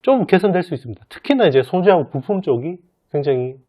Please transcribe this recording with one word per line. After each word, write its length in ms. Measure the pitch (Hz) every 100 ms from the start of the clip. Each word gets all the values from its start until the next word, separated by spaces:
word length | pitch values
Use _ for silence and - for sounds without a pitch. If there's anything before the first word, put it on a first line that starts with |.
좀 240 | - 269 185
개선될 360 | 185 208 180
수 120 | 175
있습니다. 300 | 143 120 104 _
특히나 380 | - - 277 190
이제 160 | 135
소재하고 460 | 120 180 180 180 131
부품 320 | 143 131 196
쪽이 380 | 185 120 151 180 _ _ _
굉장히 420 | 147 143 131 127 135